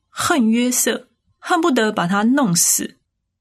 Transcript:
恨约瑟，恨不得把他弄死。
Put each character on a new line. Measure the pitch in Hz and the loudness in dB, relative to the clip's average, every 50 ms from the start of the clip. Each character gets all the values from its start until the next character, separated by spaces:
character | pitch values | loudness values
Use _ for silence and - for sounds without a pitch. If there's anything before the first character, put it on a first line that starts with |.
| _ _ | _ _
恨 | - - - - 349 285 220 220 | -10 -6 -4 -2 0 2 2 2
约 | 226 240 247 247 | 2 2 0 0
瑟， | 247 - - 247 214 - - _ _ _ _ _ _ _ | -2 -2 -2 -2 -4 -4 -8 _ _ _ _ _ _ _
恨 | - - 370 339 | -4 -2 0 0
不 | 330 339 | 2 2
得 | 254 240 220 214 | 2 2 0 0
把 | 208 190 170 | 0 -2 -2
他 | 170 202 202 | -2 0 0
弄 | 220 233 262 294 269 185 170 | 2 2 2 2 2 2 2
死。 | 175 - - - - - - - _ _ _ _ _ _ _ _ _ | 0 0 0 0 -2 -4 -8 -12 _ _ _ _ _ _ _ _ _